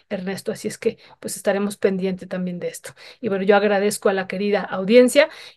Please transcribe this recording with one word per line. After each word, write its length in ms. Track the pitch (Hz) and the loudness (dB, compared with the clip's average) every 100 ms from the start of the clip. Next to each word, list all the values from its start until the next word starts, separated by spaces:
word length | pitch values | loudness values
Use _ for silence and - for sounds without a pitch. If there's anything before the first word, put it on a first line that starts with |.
| - | -10
Ernesto, 440 | 196 185 190 - | -8 -8 -8 -8
así 160 | 190 208 | -8 -8
es 100 | - | -4
que, 180 | - - - - | -4 -4 -16 -16
pues, 160 | 214 - | -12 -6
estaremos 400 | - 202 202 208 | -2 -2 -2 -2
pendiente 500 | 202 190 190 185 185 | -2 0 -4 -6 -8
también 340 | 185 180 175 | -8 -8 -8
de 80 | 170 | -10
esto. 220 | - - - - - | -10 -18 -20 -20 -8
Y, 80 | 226 | -4
bueno, 160 | 196 | -2
yo 120 | 196 202 | 4 4
agradezco 520 | 208 202 208 208 214 | 4 0 0 0 0
a 40 | |
la 140 | 196 185 | 0 -4
querida 360 | 185 208 202 | -4 -2 -2
audiencia 640 | 180 190 190 240 254 285 311 - - | -2 -6 6 8 8 6 2 0 -20